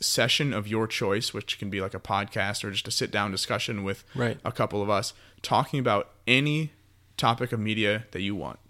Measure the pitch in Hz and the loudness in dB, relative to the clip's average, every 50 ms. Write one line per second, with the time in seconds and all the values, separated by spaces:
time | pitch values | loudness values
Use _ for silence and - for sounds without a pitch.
0 | - - - - 117 117 - - 156 143 113 104 104 104 107 110 110 110 - - | 0 0 4 4 4 4 4 4 2 2 0 -2 -2 0 0 0 0 0 0 0
1 | 120 98 98 110 117 - - 107 - - - - - 101 95 98 95 98 - 95 | 2 2 2 2 0 -2 -6 -6 -6 -6 -6 -6 -4 -4 -4 -2 -4 -4 -6 -8
2 | - - 98 98 104 101 - 110 98 98 104 - - 107 98 95 - 117 - - | -4 0 0 0 0 -2 -2 -2 -2 -2 -2 -4 -4 -4 -4 -4 -4 -4 -2 -2
3 | 127 - - 104 101 104 95 95 - - 120 104 - - 117 101 98 98 98 - | -2 0 0 0 0 0 0 -4 -2 -2 -2 -2 -2 -4 -4 -4 -2 -4 -4 -6
4 | - - - 135 120 117 110 - - - 117 - 120 104 - 104 101 101 104 98 | -8 -12 -4 -2 0 0 0 -2 -6 -6 -2 -2 -2 -2 0 -2 0 2 2 0
5 | 110 - - - - - - - - - 120 107 135 - - 143 127 123 104 101 | 0 -2 -8 -12 -20 -20 -20 -14 -4 2 2 2 2 2 -2 0 2 2 2 2
6 | - - - - - - 123 131 143 151 151 156 160 147 - _ _ _ _ _ | 0 -2 -10 -10 2 4 4 4 6 2 0 0 -2 -4 -8 _ _ _ _ _
7 | _ _ _ - - 117 117 - 123 117 - 113 104 107 107 107 107 104 104 107 | _ _ _ 0 2 2 2 2 0 -2 -2 -2 0 0 0 2 2 2 2 0
8 | 113 - - 90 95 98 104 92 71 64 - - - | -2 -6 -6 -4 -2 -2 -2 -4 -6 -8 -10 -12 -18